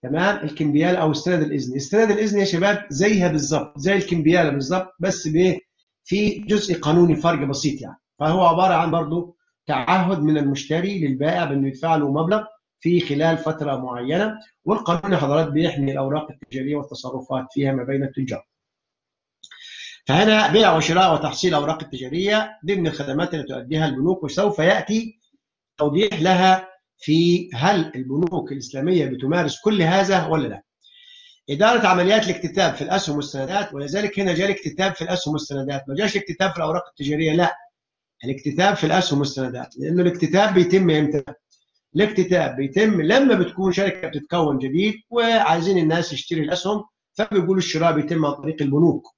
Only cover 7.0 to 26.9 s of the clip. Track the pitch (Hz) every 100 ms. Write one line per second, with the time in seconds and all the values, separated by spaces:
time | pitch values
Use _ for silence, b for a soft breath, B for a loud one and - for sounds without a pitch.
7 | 170 151 170 156 139 131 151 - 120 -
8 | _ _ 156 180 175 165 190 165 160 165
9 | 147 170 175 _ _ _ - 143 123 190
10 | 180 190 151 156 139 139 - 160 190 196
11 | 147 131 147 180 160 139 135 131 160 156
12 | 143 147 165 214 214 - _ _ 165 175
13 | 165 143 160 160 156 156 147 127 127 123
14 | 123 170 214 214 B _ - 214 - 170
15 | 196 170 139 147 156 143 165 139 139 139
16 | 135 151 151 - - 131 135 147 - 127
17 | 127 131 - 131 127 - 139 135 123 139
18 | 135 - 131 - - _ _ _ _ _
19 | _ _ _ _ - B B B B B
20 | - 147 214 214 214 190 208 160 151 170
21 | 185 151 143 - 185 151 143 160 156 127
22 | 127 160 202 214 214 - 156 196 160 139
23 | 135 139 170 160 123 131 120 156 156 127
24 | 156 185 147 - 208 - 165 214 - 220
25 | 226 _ _ _ _ _ _ - 147 147
26 | 208 185 170 185 185 185 - - _